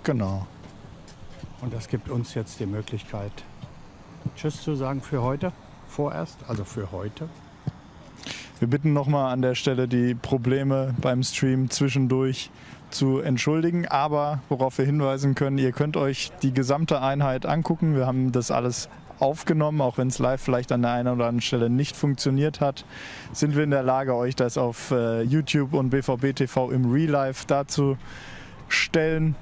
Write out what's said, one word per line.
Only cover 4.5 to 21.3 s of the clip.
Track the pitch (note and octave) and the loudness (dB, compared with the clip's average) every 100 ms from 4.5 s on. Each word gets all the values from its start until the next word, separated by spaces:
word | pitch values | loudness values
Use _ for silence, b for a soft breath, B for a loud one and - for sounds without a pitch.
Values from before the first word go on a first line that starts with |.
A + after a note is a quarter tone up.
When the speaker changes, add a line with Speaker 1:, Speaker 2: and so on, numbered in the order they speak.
| - | -4
Speaker 2:
zu | - | -4
sagen | C#3+ C3 C#3 | -2 -2 -4
für | - C#3 | -2 -2
heute, | B2 C#3 F3+ - - - - | 0 0 -4 -6 -20 -20 -12
vorerst, | - C#3+ - E3 - - | -4 -2 -2 -6 -10 -8
also | A2 | -6
für | F#2+ A#2 F#2+ | -6 -8 -8
heute. | F2+ G#2 - D#3+ - - - - - - - - - B B B B | -8 -8 -8 -12 -12 -20 -10 -10 -10 -20 -20 -20 -16 B B B B
Speaker 1:
Wir | A#2+ | 0
bitten | C#3 D#3 | 2 4
noch | C#3+ C#3 | 2 2
mal | C#3+ C3 | 2 2
an | B2+ | 2
der | B2+ | 2
Stelle, | B2+ C#3+ B2+ B2+ | 2 0 2 2
die | B2 B2 | 2 2
Probleme | A#2+ - C3+ A#2+ C3+ C#3 C3+ C3+ B2 | 0 0 0 2 2 2 2 0 0
beim | B2+ B2 | 0 2
Stream | B2+ - C3+ C3 C3 | 0 0 2 2 0
zwischendurch | - C#3 C3 B2+ C3 C3+ C3 - B B B - | 0 0 2 2 2 2 -2 -8 B B B -12
zu | - C3+ C3+ | 0 2 2
entschuldigen. | D3+ B2+ - D#3+ E3+ F3 E3+ | 2 2 2 2 2 0 0
Aber | C#3 D3+ D3 D3 D3 - | 0 2 0 0 -2 -2
worauf | C3 C3 - | 0 0 2
wir | |
hinweisen | C3+ D3 C#3 C3+ C#3 | 2 2 2 2 2
können, | C3 C#3 C#3 | 2 2 2
ihr | C3 | 2
könnt | B2 D3+ D#3 | 2 0 2
euch | C#3 C3+ - - | 0 -2 -6 -2
die | C3+ | 0
gesamte | B2+ B2+ C#3+ D#3+ C#3+ | 2 2 2 2 2
Einheit | C3+ C#3 C#3+ C3 - | 2 2 2 0 0
angucken. | D3+ D#3 E3 E3 | 0 0 2 2
Wir | C#3+ B2+ | 4 2
haben | B2+ C3 | 2 2
das | B2 A#2+ | 2 2
alles | B2 B2 B2+ - B B - | 0 0 -2 -8 B B 0
aufgenommen, | C#3 D#3 - D#3+ D3+ D3+ | 0 0 0 2 2 2
auch | B2+ C3 | 0 2
wenn's | B2+ - | 0 2
live | B2+ C3 | 0 2
vielleicht | - B2 B2 | 2 0 2
an | B2 | 2
der | A#2+ | 2
einen | A#2+ B2 | 2 0
oder | B2 | 2
anderen | A#2 | 2